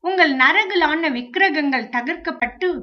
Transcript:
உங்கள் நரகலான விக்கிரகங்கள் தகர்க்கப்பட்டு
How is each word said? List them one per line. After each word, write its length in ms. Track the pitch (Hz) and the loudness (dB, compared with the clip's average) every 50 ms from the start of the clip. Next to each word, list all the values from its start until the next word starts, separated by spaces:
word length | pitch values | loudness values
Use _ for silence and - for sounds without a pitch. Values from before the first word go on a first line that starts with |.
| - | -2
உங்கள் 280 | 349 392 370 339 302 269 | -2 2 2 2 2 4
நரகலான 680 | 262 254 277 330 403 427 - 427 359 320 294 302 330 330 311 | 4 4 4 4 2 0 0 0 0 0 0 0 -2 -2 -2
விக்கிரகங்கள் 800 | 254 240 240 - - 370 381 381 294 311 285 277 254 247 226 - | -4 -4 -8 -6 0 2 2 2 2 0 -2 0 -2 -2 -4 -4
தகர்க்கப்பட்டு 760 | - 240 247 269 349 349 - 339 311 - 240 240 - - 370 370 330 - | -6 -4 -4 -4 -8 -6 -6 -10 -6 -6 -6 -8 -6 -4 -4 -2 -2 -4